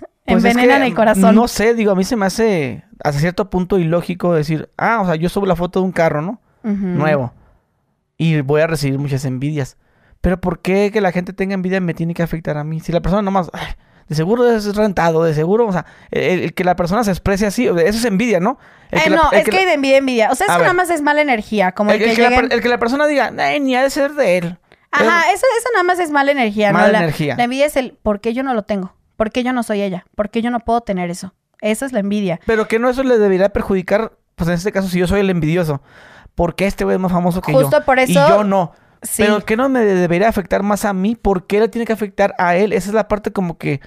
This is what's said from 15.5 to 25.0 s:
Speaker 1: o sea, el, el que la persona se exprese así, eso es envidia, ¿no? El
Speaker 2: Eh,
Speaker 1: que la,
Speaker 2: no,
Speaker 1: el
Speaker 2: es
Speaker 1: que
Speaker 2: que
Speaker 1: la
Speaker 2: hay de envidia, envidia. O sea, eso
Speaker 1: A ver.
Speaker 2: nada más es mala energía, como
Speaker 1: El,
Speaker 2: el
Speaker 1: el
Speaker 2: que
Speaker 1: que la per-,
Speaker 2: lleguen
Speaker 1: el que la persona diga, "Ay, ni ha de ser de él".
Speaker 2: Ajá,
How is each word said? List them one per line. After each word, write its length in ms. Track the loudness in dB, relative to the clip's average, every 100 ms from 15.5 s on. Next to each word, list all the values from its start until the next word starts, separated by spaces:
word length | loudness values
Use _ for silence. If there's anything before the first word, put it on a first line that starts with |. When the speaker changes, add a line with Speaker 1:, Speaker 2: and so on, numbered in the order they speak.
| 2 0
Speaker 1:
o 40 |
sea, 140 | -2 -6 -20 -8
el, 280 | -2 0 0
el 120 | -2
que 100 | -2
la 120 | -2 0
persona 280 | 0 0
se 80 | -2
exprese 340 | -2 -2 0 -2
así, 220 | 0 0
eso 60 | 2
es 260 | 2 0 0
envidia, 340 | 0 0 0
¿no? 180 | 0 -4 -14 -20 -4
El 100 | 0
Speaker 2:
Eh, 40 |
Speaker 1:
que 60 | 2
la, 40 | 4
Speaker 2:
no, 140 | 4
Speaker 1:
el 80 | 2
Speaker 2:
es 60 | 2
Speaker 1:
que 60 |
Speaker 2:
que 60 | 2
Speaker 1:
la 40 |
Speaker 2:
hay 60 | 2
de 60 | 0
envidia, 220 | 2 2
envidia. 340 | 2 0 0
O 40 | 0
sea, 100 | 0
eso 60 |
Speaker 1:
A 40 | 2
ver. 60 | 2
Speaker 2:
nada 80 |
más 160 | 0 0
es 120 | 0
mala 200 | 0 0
energía, 500 | 0 -2 -2 -2 -2
como 180 | 0 0
Speaker 1:
El, 60 | 2
Speaker 2:
el 60 |
Speaker 1:
el 60 | 2
Speaker 2:
que 60 | 2
Speaker 1:
que 60 |
la 60 | 2
per-, 80 | 2
Speaker 2:
lleguen 100 | 0 0
Speaker 1:
el 40 |
que 60 | 0
la 100 | 0
persona 260 | -2 0 0
diga, 260 | 0 -2 -2
"Ay, 220 | -2 -2
ni 160 | 0 0
ha 80 |
de 60 | 0
ser 240 | 0 -4
de 240 | 0 0 0
él". 200 | -2 -10 _ _ _
Speaker 2:
Ajá, 320 | 0